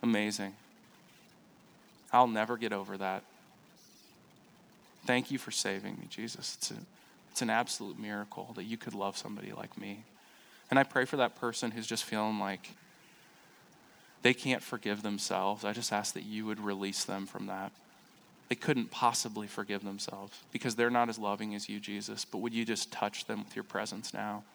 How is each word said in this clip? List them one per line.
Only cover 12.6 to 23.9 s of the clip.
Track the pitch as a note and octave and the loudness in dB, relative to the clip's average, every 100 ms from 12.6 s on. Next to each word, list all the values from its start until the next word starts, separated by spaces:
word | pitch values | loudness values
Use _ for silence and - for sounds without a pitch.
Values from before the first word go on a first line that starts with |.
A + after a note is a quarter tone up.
| - - - - - - - - - - - - - - - - | -8 -18 -20 -20 -20 -20 -20 -20 -20 -20 -20 -20 -20 -20 -20 2
they | B2 | 4
can't | B2 C3+ B2+ | 4 4 0
forgive | - A#2+ G#2 G#2 | 0 -4 0 0
themselves. | G#2 G2+ - F#2+ F#2+ G#2 | 0 -2 0 2 2 0
I | G#2 | -2
just | A2 A#2 | -2 0
ask | G#2 G#2 | 0 0
that | - | -4
you | G#2 G#2+ G#2+ | -6 -4 -2
would | G#2+ | -2
release | G#2 G2 G2 F#2+ | -2 -2 -2 -2
them | - G2 G2 | -2 -2 -4
from | - G2 | -6 -6
that. | F#2+ G2 - - - - - - - - | -6 -6 -10 -20 -20 -20 -20 -20 -20 -6
They | |
couldn't | - - C3+ A2+ | -4 2 2 2
possibly | - A#2+ A#2 A#2+ G#2+ G#2 | 4 4 4 -2 -4 -8
forgive | - G#2 G2+ | -6 -4 -4
themselves | G2+ G2 - G2+ G2 - - | -4 -6 -8 -8 -12 -16 -10
because | A#2+ C3 A2 | -4 -2 4
they're | A#2+ | 4
not | B2 A#2+ | 6 4
as | A2 | 2
loving | G#2+ G2+ A2 G#2 | -2 -2 -2 -4
as | - | -4
you, | G2+ | -6
Jesus. | G#2 G2+ G2+ G2 | -6 -6 -6 -6
But | - G#2 | -6 -2
would | A#2 | -2
you | A2+ | 0
just | A2+ G#2+ - | 0 0 -2
touch | - G#2 - - | 0 0 -2 -6
them | G#2+ | -6
with | G#2 - | -4 -8
your | |
presence | F#2+ G2 G#2 | -4 -2 -2